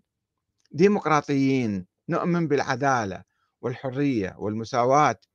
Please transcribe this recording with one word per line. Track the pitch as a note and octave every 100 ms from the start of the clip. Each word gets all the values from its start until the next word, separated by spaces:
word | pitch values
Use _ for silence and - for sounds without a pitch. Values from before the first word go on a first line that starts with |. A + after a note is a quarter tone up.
| - _ _ _ _ _ _
ديمقراطيين، | C#3+ G3+ G#3 D3+ D3 C#3+ C#3 C3+ C3+ A2+ G2 F2+ _ -
نؤمن | E3 F3 E3+ D#3
بالعدالة | C#3 - B2 C#3 B2+ G2+ F2+ - _ _ _
والحرية | A#2+ B2 C3+ C3 C#3+ A#2 F2 D#2
والمساواة، | G2 A2 A2 B2 B2 C#3+ C#3+ - _